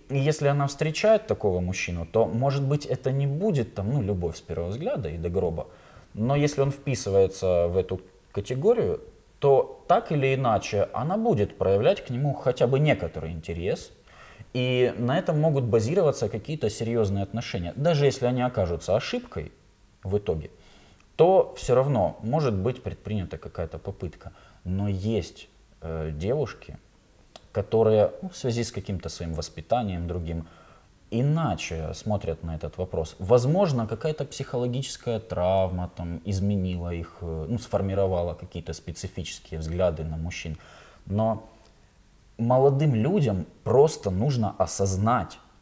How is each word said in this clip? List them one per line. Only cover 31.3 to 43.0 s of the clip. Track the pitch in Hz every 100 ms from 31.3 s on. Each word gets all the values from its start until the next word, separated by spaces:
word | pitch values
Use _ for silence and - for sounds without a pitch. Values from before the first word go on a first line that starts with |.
| 156 151 85 - 80 80
смотрят | 80 - 104 - 80
на | 82 80
этот | 76 -
вопрос. | 92 82 78 -
Возможно, | 92 123 127 170 190 127 113
какая-то | 110 156 151 135
психологическая | - 135 123 123 123 135 - - 113
травма | - 87 90 95 95 90 90 -
там | 87 87 -
изменила | 98 101 101 92 90 87
их, | 85 82 -
э, | 85 80 78
ну, | 113
сформировала | - 98 98 95 98 90 87
какие-то | 80 90 85 80
специфические | 80 - 78 - - 82 - - 80
взгляды | 78 85 90 78 80
на | 80
мужчин. | 82 - 82 78 - - - - -
Но | 101 110 110 - - - _ _ _ _ _ _ -
молодым | 117 127 139 135 156
людям | 113